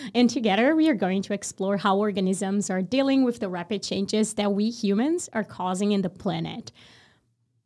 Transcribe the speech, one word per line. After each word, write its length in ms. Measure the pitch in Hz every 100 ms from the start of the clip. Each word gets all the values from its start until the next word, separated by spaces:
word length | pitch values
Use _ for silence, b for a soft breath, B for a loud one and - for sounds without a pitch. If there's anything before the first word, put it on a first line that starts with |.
| 240 233
And 140 | 240
together, 440 | 285 220 196 262
we 140 | 320 320
are 80 | 214
going 260 | 185 196
to 100 | 185
explore 420 | 202 - - 190 196
how 220 | 202 196
organisms 720 | 214 196 185 190 196 202 196
are 120 | 185
dealing 440 | 185 262 269 269 247
with 160 | 240
the 80 | 202
rapid 340 | 180 175 202
changes 520 | - 196 196 214 214 -
that 180 | 202
we 160 | 202 220
humans 600 | 233 202 202 285 349 -
are 100 | 226
causing 480 | 214 - 185 185 208
in 100 | 202
the 80 | 185
planet 600 | - 196 165 165 - - b b b b b b _ _ _